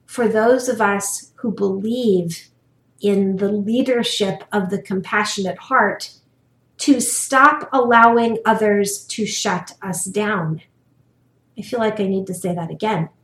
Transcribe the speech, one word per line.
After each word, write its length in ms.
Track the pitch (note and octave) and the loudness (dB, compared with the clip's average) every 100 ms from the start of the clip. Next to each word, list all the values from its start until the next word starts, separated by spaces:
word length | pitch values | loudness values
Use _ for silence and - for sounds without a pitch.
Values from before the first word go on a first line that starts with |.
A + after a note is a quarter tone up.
| _ | _
for 220 | - A3 | -2 0
those 400 | G#3+ A3+ B3+ B3+ | 4 4 2 0
of 140 | A3 | 0
us 500 | G#3 G3 - - - _ | 0 0 -4 -10 -12 _
who 160 | A#3 | -6
believe 1000 | G3 G3 F#3+ G#3+ B3 A#3 F3+ E3+ E3 - _ _ _ _ - | -2 -2 -2 -4 0 2 2 0 -8 -14 _ _ _ _ -4
in 380 | G3+ G3 F#3+ F#3+ | 0 2 0 0
the 120 | G3+ | -2
leadership 920 | G#3 G3+ A#3+ C4 A#3+ - - G3 F#3+ - | -2 -2 0 2 0 0 -2 -2 -4 -4
of 180 | G#3 F3+ | -4 -2
the 120 | G3 | -4
compassionate 760 | - F#3+ - G#3 - - F#3+ - | -4 -6 -2 -2 -2 -4 -6 -6
heart 540 | - C4 G3+ - - - _ _ _ _ _ - | -2 2 2 -2 -12 -18 _ _ _ _ _ -6
to 200 | - B3 | 2 2
stop 720 | A3+ - - C4+ C#4+ D4+ - | 2 -4 0 6 6 4 -2
allowing 640 | C4 A#3+ A#3 A#3 A#3 A#3 A3+ G#3+ | 0 4 6 6 6 2 0 0
others 600 | A3 G#3+ G3+ G3 - - | 2 4 2 0 -4 -10
to 200 | - G#3 | -6 -6
shut 460 | - G#3 F3+ - - | -4 -2 -4 -6 -12
us 220 | G3 F3 | -8 -6
down. 580 | F#3+ F#3+ D4+ G3+ D#3+ D#3+ _ _ _ _ _ _ _ _ _ - | -6 -2 -2 -2 -4 -6 _ _ _ _ _ _ _ _ _ -16
I 40 | |
feel 180 | - A#3+ | -8 -2
like 220 | A3 G#3+ | -2 0
I 60 | G3 | -2
need 200 | F#3+ F#3+ | -2 -4
to 60 | |
say 200 | F3 F3+ | -6 -4
that 160 | E3+ E3 | -4 -6
again. 380 | D#3+ G#3+ F#3 D#3+ _ | -6 -4 -2 -4 _